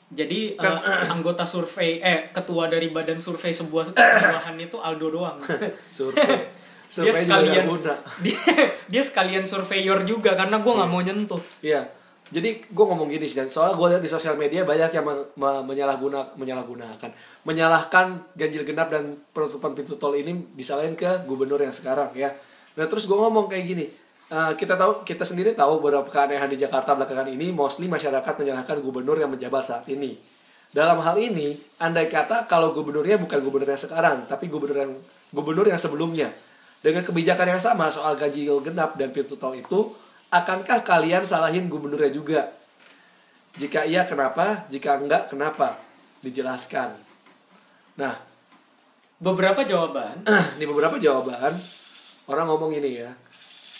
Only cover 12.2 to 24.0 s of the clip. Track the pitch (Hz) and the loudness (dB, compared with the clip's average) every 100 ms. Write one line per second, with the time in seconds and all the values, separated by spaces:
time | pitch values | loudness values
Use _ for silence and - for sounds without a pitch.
12.2 | - 165 220 220 - 196 208 170 147 151 | -8 -4 -2 -4 -8 2 4 4 -2 -2
13.2 | 147 131 131 156 175 175 175 180 160 160 | -4 -4 -2 2 2 4 4 4 2 -2
14.2 | 160 151 143 170 175 156 160 160 147 139 | -2 0 0 0 2 2 2 0 -2 -4
15.2 | 139 - 139 139 131 135 139 135 139 139 | -8 -2 -2 0 -4 -2 0 0 -2 -4
16.2 | 131 - 131 127 120 120 117 110 117 - | -8 -10 -8 -8 -10 -12 -14 -14 -16 -16
17.2 | - - 160 160 165 160 151 185 185 180 | -20 -12 -6 0 4 4 6 4 4 0
18.2 | - - 156 151 143 151 160 156 147 143 | -14 -6 -4 -4 -4 -2 0 -2 -4 -10
19.2 | - 160 151 147 151 135 135 139 147 143 | -12 -6 -6 -4 -6 -6 -10 -6 -2 -2
20.2 | 147 175 - 135 127 139 160 160 180 185 | -4 -8 -10 -10 -6 -4 -4 -2 -2 -2
21.2 | 131 131 135 143 135 - 131 135 135 127 | -4 -4 -2 0 -2 -4 -4 -2 -2 -2
22.2 | 139 - - - _ - 160 214 202 202 | -6 -6 -16 -20 _ -4 -2 -2 0 2
23.2 | 226 220 190 190 175 175 147 - | 4 4 2 -2 -4 -4 -6 -10